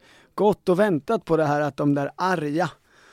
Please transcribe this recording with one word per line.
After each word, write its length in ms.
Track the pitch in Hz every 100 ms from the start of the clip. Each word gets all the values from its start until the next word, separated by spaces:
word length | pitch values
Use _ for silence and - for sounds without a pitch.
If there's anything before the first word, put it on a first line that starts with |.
| _ - _ -
gått 340 | 202 185 -
och 100 | 175
väntat 460 | 214 156 - 226 -
på 120 | 160
det 80 | 151
här, 160 | 147
att 160 | 147 -
de 180 | 147 143
där 160 | 139 -
arga 540 | 180 180 147 151 175 - _ _ -